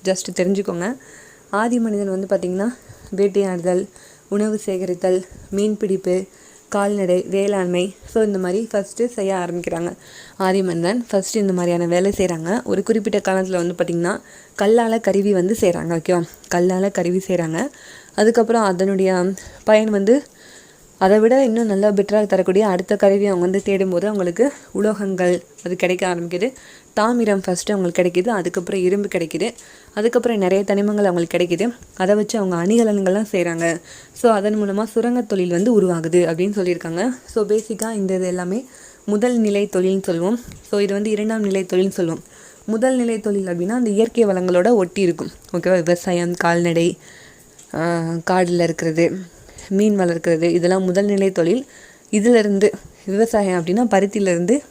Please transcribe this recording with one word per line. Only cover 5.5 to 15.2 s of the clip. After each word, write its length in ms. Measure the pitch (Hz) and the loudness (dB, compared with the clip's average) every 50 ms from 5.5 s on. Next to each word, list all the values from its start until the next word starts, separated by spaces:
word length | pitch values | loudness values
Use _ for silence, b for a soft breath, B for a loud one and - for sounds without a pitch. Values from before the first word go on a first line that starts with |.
மீன்பிடிப்பு, 720 | 196 196 208 214 214 202 220 190 190 185 - 185 180 185 190 - B B B B B B B _ | -2 -2 0 0 0 -2 -2 -2 -2 -2 0 -2 -2 -2 -2 -8 B B B B B B B _
கால்நடை, 540 | - 202 202 202 208 202 190 175 180 180 | -2 -2 0 0 0 -2 0 2 0 0
வேளாண்மை, 720 | - - 180 196 196 202 202 196 185 180 180 180 180 196 185 - - - | 0 -2 -2 -2 0 0 0 -2 -2 0 0 -2 -2 -2 -6 -14 -20 -4
so 120 | - 233 | -2 0
இந்த 160 | 220 214 202 190 | 0 0 0 -2
மாதிரி 300 | 185 180 180 214 233 226 | -2 -2 -2 -2 -4 -2
ஃபஸ்ட்டு 400 | - 202 196 202 - - 233 247 | -4 -4 -4 -4 -4 -4 -4 -4
செய்ய 220 | 247 - 196 190 196 | -2 -4 -2 -2 -2
ஆரம்பிக்கிறாங்க. 580 | 185 175 170 170 175 170 175 170 165 170 175 - B B B B B B B B | -2 -4 -4 -6 -6 -6 -4 -4 -4 -6 -6 -8 B B B B B B B B
ஆதி 260 | B 190 185 185 196 | B 0 0 2 2
மனிதன் 440 | 190 180 170 170 170 180 214 247 233 - | 0 0 -2 -2 -2 0 -2 -2 -4 -2
ஃபஸ்ட்டு 260 | - 196 190 - - | -2 -2 -2 -2 -2
இந்த 160 | 226 202 196 | -2 0 0
மாதிரியான 340 | 180 180 175 175 175 170 175 | 0 0 0 0 0 0 0
வேலை 260 | 170 175 180 190 196 202 | 0 0 2 2 0 0
செய்றாங்க. 460 | - 190 175 170 160 160 170 202 247 | 0 -2 -2 -2 -4 -4 -4 -4 -4
ஒரு 200 | - - 196 190 | -2 -2 -4 -2
குறிப்பிட்ட 360 | 196 - 220 226 202 214 190 180 | 0 0 0 0 0 0 -2 0
காலத்துல 320 | - 190 190 190 190 185 | 0 0 0 0 -2 -2
வந்து 240 | 185 175 170 175 175 | -2 -2 -2 -2 -2
பார்த்திங்கன்னா 460 | 175 175 165 170 170 170 175 214 - B B B B B B B - | -2 -2 -2 0 -2 -2 -2 -4 -4 B B B B B B B -2
கல்லால 420 | 202 208 226 233 233 226 226 226 | 2 4 4 4 4 2 0 0
கருவி 320 | - 202 185 196 | 0 0 0 2